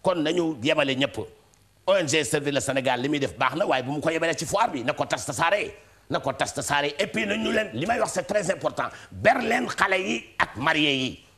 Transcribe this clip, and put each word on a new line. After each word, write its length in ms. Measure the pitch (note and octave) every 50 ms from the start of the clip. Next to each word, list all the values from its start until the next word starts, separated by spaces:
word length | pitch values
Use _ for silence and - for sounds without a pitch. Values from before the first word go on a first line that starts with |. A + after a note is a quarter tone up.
Kon 200 | - F#3+ F3+ E3+
nañu 380 | D3 D3+ E3+ F3 E3 D#3+ D#3+ A#2+
yemale 320 | G#2 D3+ D#3 D#3 C#3+ C3+ C3+
ñëpp. 220 | B2 C#3+ C#3 - - - - - - _ _ _ _ _ _ _ _ _
O 80 | - G3
N 120 | G3 E3+
G 160 | C#3 C#3+ D#3+ D3
Servir 300 | D3 D#3 D3+ C#3+ C#3+ C#3+
le 60 | C3+
Sénégal, 420 | - - C3 C3+ B2+ C3 B2+ A#2+
li 80 | A#2+ C#3+
muy 100 | D3+ C#3+
def 160 | C3+ B2+ -
baax 200 | - C3+ B2+ C3
na, 100 | D#3+ G3+
waaye 180 | F#3+ C#3+ C3 B2
bu 80 | B2+ D3
mu 60 | D3+
ko 100 | C3+ E3
yemale 260 | E3 D#3+ E3 E3 D#3+
ci 80 | - E3
foire 240 | - - G3 A3+ A#3+
bi, 140 | E3+ C3 A2+
na 100 | C3+ D3
ko 120 | - C#3+
tas 200 | - E3 C3+ -
tasaare, 480 | - C3+ - E3 E3 - - E3 - - - - - _ _ _ _
na 100 | D#3 E3
ko 120 | - C#3 -
tas 200 | - C#3 - -
tasaare. 400 | D3 C#3 - C#3+ C#3+ C#3+ D3 D3 -
Et 80 | G3+
puis 180 | - - A3 A3
nañu 260 | G3+ G3+ A3 A3 -
leen, 200 | A#2 - A3 - -
li 120 | A#2 -
may 120 | A3 A#3+ B3
wax, 120 | G#3+ - -
c'est 100 | F#3+ F3
très 220 | - G3+ G#3 F#3+ E3
important, 380 | F#3 C#3 - D3 C3 - B2 A2+ - - - -
ber 280 | - F#2 G#2 G#3 B3 B3+
leen 240 | A#3 A3 A#3 B3+ B3
xale 320 | G3+ - - G3 G3 F#3+ F#3+
yi 240 | F#3+ G#3+ A#3 A3+ - - -
ak 180 | - F3 - -
marié 360 | G#2+ C3+ D#3+ D#3 D3+ D3+ D3 C#3
yi 300 | C3 C3 B2 F#2 - - - _